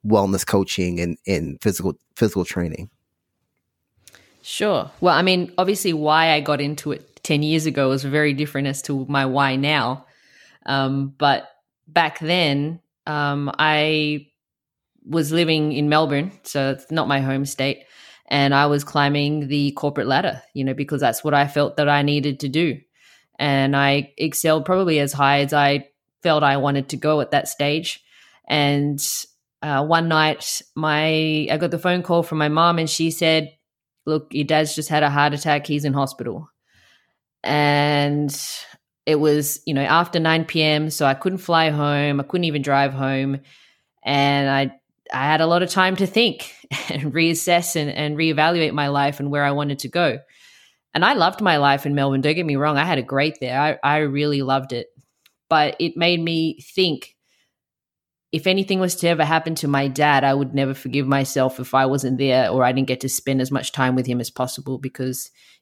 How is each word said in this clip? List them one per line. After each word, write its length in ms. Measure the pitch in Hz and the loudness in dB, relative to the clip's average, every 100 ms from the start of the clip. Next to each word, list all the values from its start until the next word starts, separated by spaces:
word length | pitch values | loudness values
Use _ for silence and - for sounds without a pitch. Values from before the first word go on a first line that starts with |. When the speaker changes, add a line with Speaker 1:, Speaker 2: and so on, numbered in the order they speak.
Speaker 1:
wellness 400 | 104 107 98 98 | 0 2 2 0
coaching 540 | - 101 95 - 90 87 | 0 0 0 -2 -2 -2
and, 160 | 87 80 - | -4 -6 -4
and 340 | 90 76 71 | -4 -4 -4
physical, 320 | 107 92 90 - _ - | -2 -2 -4 -6 _ -2
physical 280 | 110 95 | 0 0
training? 460 | 87 - 85 - 98 _ _ _ _ _ _ _ _ _ _ _ - - _ _ | -4 -4 -4 -6 -12 _ _ _ _ _ _ _ _ _ _ _ -20 -20 _ _
Speaker 2:
Sure. 480 | - - 208 156 - - | -14 -4 -2 -2 -4 -2
Well, 140 | 175 | 2
I 80 | 151 | 4
mean, 300 | 185 180 170 - | 4 2 0 0
obviously 360 | 185 208 190 | 0 0 -2
why 400 | 160 151 156 165 | 0 2 4 4
I 80 | 151 | 2
got 200 | 143 143 | 0 -2
into 300 | 143 151 147 | -2 -6 -6
it 320 | - - _ | -8 -10 _
ten 220 | - 151 | -2 0
years 220 | 151 160 156 | 2 0 0
ago 220 | 143 131 | 0 0
was 140 | 135 | 0
very 320 | 139 151 151 | 0 0 2
different 320 | 139 147 139 139 | 0 -4 -4 -4
as 160 | 135 | -4
to 240 | - 139 131 | -6 -6 -2
my 200 | 143 135 | -2 0
why 280 | 135 135 131 | 0 0 0
now. 500 | 143 151 117 135 - _ _ _ _ _ - | 0 0 0 -4 -10 _ _ _ _ _ -4
Um, 480 | 139 135 139 139 139 | -2 0 -2 -4 0
but 320 | 143 139 - _ _ _ _ | 2 2 -2 _ _ _ _
back 320 | 160 156 - | 0 0 -2
then, 600 | 160 180 160 139 147 165 _ _ - | -2 2 2 0 -2 -6 _ _ -6
um, 440 | 151 143 143 143 - | -2 -2 -2 -4 0
I 680 | 156 151 156 156 151 147 - _ _ _ _ _ _ _ | 2 2 2 0 0 -4 -8 _ _ _ _ _ _ _
was 260 | - 160 147 | -4 -2 0
living 400 | 160 165 160 151 | 2 2 2 0
in 160 | 135 147 | 0 2
Melbourne, 440 | 151 160 143 180 - | 2 2 0 -4 -8
so 300 | - 143 135 | -8 -4 -2
it's 180 | 135 - | -4 -4
not 180 | 160 143 | -4 0
my 120 | 139 | 0
home 260 | 135 135 139 | 0 -2 -4
state. 380 | - 135 139 - - - - - | -4 -4 -4 -12 -20 -20 -20 -4
And 280 | 143 139 | 0 2
I 120 | 139 147 | 4 4
was 160 | 147 | 2
climbing 640 | 147 147 143 147 143 151 139 | 0 0 2 2 0 -2 -2
the 240 | 147 143 | 0 -2
corporate 380 | 139 147 143 117 | -2 -4 -2 0
ladder, 340 | 135 190 - - | 0 0 -4 -10
you 120 | 143 | -6
know, 100 | 131 | -4
because 260 | 135 143 143 | -4 -6 -2
that's 220 | 127 110 | -2 -2
what 100 | 151 | 0
I 140 | 143 143 | 2 2
felt 300 | 147 143 - | 0 -2 0
that 120 | 147 | 0
I 140 | 143 | 2
needed 380 | 143 147 143 135 | 2 0 -2 -4
to 80 | 139 | -4
do. 320 | 151 170 120 - _ _ _ _ - | -2 -2 -4 -12 _ _ _ _ -6
And 380 | 143 139 135 139 | 0 2 2 2
I 360 | 139 143 139 - | 4 2 -2 -6
excelled 460 | 156 - 160 156 | -4 0 2 2
probably 340 | 160 185 185 151 | 2 0 2 2
as 140 | 143 | 0
high 280 | 143 139 143 | 2 2 4
as 120 | 139 | 2
I 360 | 147 143 143 - _ _ _ | 2 2 2 -4 _ _ _
felt 180 | 170 151 | 0 2
I 140 | 143 139 | 4 2
wanted 320 | 143 139 135 | 2 0 -2
to 60 | 143 | -4
go 240 | 151 151 | 0 0
at 100 | 127 | 2
that 180 | 143 - | 0 -2
stage. 540 | - 143 156 170 - _ _ _ _ - | -2 -2 -2 -4 -10 _ _ _ _ -4
And, 560 | 151 143 143 143 143 - - - _ _ _ | 0 2 2 0 -2 -4 -6 -10 _ _ _
uh, 240 | 151 139 | -4 -2
one 220 | 151 165 165 | 2 0 2
night, 560 | 156 156 - - - - - | 2 2 0 -6 -10 -10 -4
my, 720 | 156 151 156 156 156 156 - | 0 0 0 0 0 -2 -2
I 60 | 151 | -2
got 140 | 170 | -2
the 80 | 165 | -2
phone 240 | 180 180 | -2 -2
call 180 | 180 170 | 0 0
from 160 | 170 156 | 0 -2
my 100 | 151 | 0
mom, 300 | 156 170 170 | 2 2 2
and 100 | 160 | -2
she 220 | - 165 | -2 -2
said, 420 | 156 165 160 147 - _ _ _ _ | 0 2 2 0 -8 _ _ _ _
"Look, 240 | - 156 151 | -4 -4 -4
your 140 | 143 | -4
dad's 280 | 143 156 151 | 0 0 0
just 160 | 156 147 | -4 -2
had 140 | 151 | 0
a 80 | 147 | 2
heart 240 | 143 147 | 2 2
attack. 320 | 143 160 147 147 | 0 -2 -2 0
He's 180 | 147 | -2
in 80 | 147 | 0
hospital." 560 | 139 135 - 117 95 156 _ _ _ _ _ _ _ _ _ | 0 -2 -4 -8 -8 -12 _ _ _ _ _ _ _ _ _
And 920 | - 147 147 147 147 147 143 147 147 143 - - - - _ _ | -2 2 2 4 2 2 2 0 -2 -4 -10 -12 -16 -20 _ _
it 120 | - 151 | 0 2
was, 440 | 151 147 143 - - | 4 2 0 -6 -4
you 80 | |
know, 80 | 139 | -2
after 380 | 139 165 170 170 | 2 2 2 0
nine 240 | 160 160 | 2 2
P 180 | 160 165 | 0 0
M, 280 | 156 151 156 | 2 2 0
so 160 | - 143 | 0 0
I 80 | |
couldn't 240 | 135 185 185 | 2 -2 -4
fly 320 | - 165 160 | 0 2 2
home. 500 | 147 147 147 147 143 | 2 0 0 0 -2
I 20 | |
couldn't 220 | 143 180 | -2 -2
even 180 | 170 147 | -2 -2
drive 300 | 139 139 139 | 0 2 0
home. 480 | 135 135 135 135 139 - _ _ _ _ _ | 0 -2 -2 -2 -4 -8 _ _ _ _ _
And 440 | - 139 143 143 139 | -4 0 2 2 2
I, 300 | 139 135 - _ _ - | 0 0 -4 _ _ -10
I 120 | 127 | -4
had 160 | 139 156 | 0 2
a 60 | 160 | 2
lot 160 | 175 | 2
of 40 | 175 | 2
time 280 | 190 185 185 | 2 2 2
to 100 | 190 | 0
think 480 | 220 233 - - - - | 2 0 0 -10 -18 -12
<laughs> 180 | - - | -10 -6
and 240 | 139 143 | -6 -4
reassess 640 | 156 165 165 - 175 170 | 0 2 0 2 0 0
and, 160 | 165 147 | -2 -4
and 260 | - 147 151 | -4 -4 0
reevaluate 580 | 160 151 156 170 156 | 0 2 2 2 0
my 140 | 147 143 | 0 0
life 300 | 143 143 143 | 0 0 -2
and 140 | 143 | -4
where 100 | 143 | 0
I 80 | 143 | 0
wanted 300 | 143 143 139 | 0 -2 -6
to 80 | 139 | -4
go. 320 | 175 165 120 - _ - - _ _ _ | 0 0 -2 -8 _ -20 -20 _ _ _
And 100 | 151 | 0
I 100 | 196 | 2
loved 260 | 262 175 190 | 4 2 2
my 160 | 202 151 | 2 4
life 280 | 139 139 | 4 2
in 120 | 143 143 | 0 0
Melbourne. 240 | 139 135 | 0 0
Don't 140 | 147 156 | 0 0
get 100 | 165 | -2
me 80 | |
wrong. 220 | 139 151 143 | 0 0 0
I 80 | |
had 140 | 170 147 | 0 0
a 40 | |
great 380 | 113 135 151 - | -2 0 -2 -2
there. 200 | 127 131 | -4 0
I, 180 | 151 - | 0 0
I 140 | 143 151 | 0 0
really 440 | 147 143 147 143 | 0 0 0 0
loved 300 | 131 135 135 | 0 -2 -2
it. 140 | 117 - _ _ _ _ _ - | -8 -10 _ _ _ _ _ 0
But 260 | 156 247 - | 2 2 0
it 160 | 165 175 | -4 0
made 240 | 175 175 | 0 2
me 400 | 165 165 160 - | 0 0 -2 -4
think, 540 | - - 185 147 - _ _ _ _ _ _ _ _ _ _ _ _ | -6 0 0 -2 -10 _ _ _ _ _ _ _ _ _ _ _ _
if 160 | 156 185 | -4 0
anything 320 | 190 190 190 | 0 0 0
was 160 | 185 175 | 0 0
to 120 | 170 | 0
ever 160 | 160 | 2
happen 300 | 151 160 165 | 2 2 0
to 140 | 160 147 | -4 0
my 180 | 139 139 | 0 0
dad, 380 | 135 147 139 | 2 2 4
I 100 | 139 | 4
would 180 | 139 131 | 2 0
never 220 | 139 135 | 0 -2
forgive 320 | 135 131 139 135 | -4 -4 -2 0
myself 540 | 139 135 139 131 131 | 0 0 0 0 -2
if 120 | 131 | -2
I 140 | 135 131 | 2 2
wasn't 320 | 139 131 131 | 0 0 0
there 320 | 139 127 110 | 2 4 2
or 140 | 127 | 2
I 80 | 127 | 2
didn't 160 | 131 131 | 2 0
get 120 | 127 | -2
to 80 | 135 | -4
spend 320 | - - 131 | -6 -2 -2
as 120 | 127 | -2
much 200 | 139 127 | -4 -4
time 220 | - 127 | -2 0
with 100 | 127 | 0
him 160 | 127 123 | 0 -4
as 100 | 120 | -4
possible, 480 | - 127 - 127 131 | -6 -6 -6 -8 -8
because, 520 | 135 - 131 127 - _ _ _ | -8 -6 -6 -6 -12 _ _ _